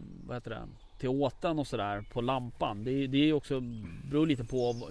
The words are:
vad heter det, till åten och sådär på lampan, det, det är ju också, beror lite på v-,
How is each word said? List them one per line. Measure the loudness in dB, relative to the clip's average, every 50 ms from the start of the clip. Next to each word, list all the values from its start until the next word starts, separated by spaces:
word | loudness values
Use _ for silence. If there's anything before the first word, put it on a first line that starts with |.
| -12 -12 -14 -14 -10
vad | -8 -8
heter | -8 -6 -6
det, | -8 -8 -8 -10 -14 -16 -20 -18 -10 -4
till | 0 0
åten | 2 2 2 0 0 0 0 0 2 0
och | 0
sådär | -2 -2 -2 0 0 -2 -4 -6 -4
på | -4 -2
lampan, | 0 2 0 0 -2 -4 -4 -2 -2 -2 -2 -2 -2
det, | 0 0 0 0
det | 2 4
är | 6 6
ju | 6 6
också, | 4 2 0 -2 -2 -2 -4 -6 -8 -8 -8 -10 -10 -6 0
beror | 4 4 6
lite | 6 4 2 0
på | -2 0 2 2 2 0
v-, | 0 -4 -6